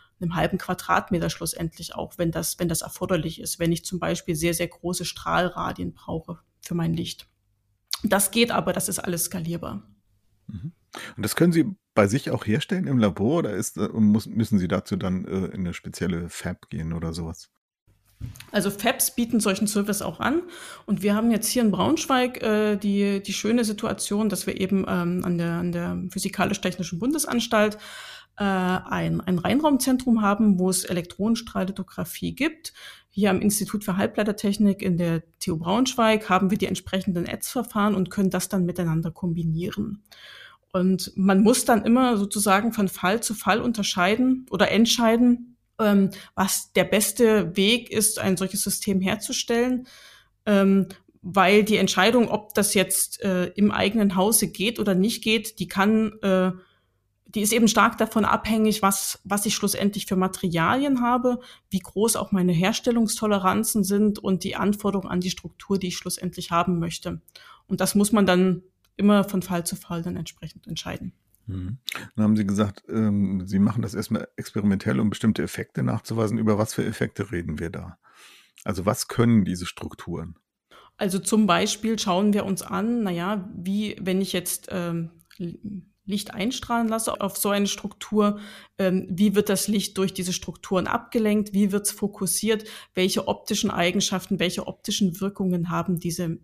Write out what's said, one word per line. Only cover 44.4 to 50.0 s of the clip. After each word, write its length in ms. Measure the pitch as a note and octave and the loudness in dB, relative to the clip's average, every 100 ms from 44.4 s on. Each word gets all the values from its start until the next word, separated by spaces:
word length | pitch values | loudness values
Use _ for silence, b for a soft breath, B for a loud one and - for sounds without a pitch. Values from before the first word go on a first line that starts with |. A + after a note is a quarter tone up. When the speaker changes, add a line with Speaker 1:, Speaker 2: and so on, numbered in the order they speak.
| - | -2
Speaker 1:
oder 180 | F3+ F#3+ | 0 2
entscheiden, 840 | G3 A3+ - A3+ A#3 B3 A#3+ - _ _ - | 4 4 4 4 4 4 4 0 _ _ -2
ähm, 320 | G#3+ G3+ F#3+ B B - | 2 4 4 B B -4
was 380 | F#3+ - - | -2 -2 -2
der 100 | - | 0
beste 720 | - C#4+ - - A#3 G#3+ E3 F3+ | 2 2 0 4 4 6 2 2
Weg 320 | G3 A#3+ A#3 | 4 4 2
ist, 300 | - G#3+ - | -2 0 0
ein 180 | G3+ F3+ | 0 0
solches 240 | F#3+ G3 | -2 -4
System 400 | G3+ - - F#3+ | -4 -4 -2 0
herzustellen, 840 | F#3 G#3+ - - - A#3 B3 B3+ B3+ B | 0 -2 -4 -4 -2 0 2 -2 -6 B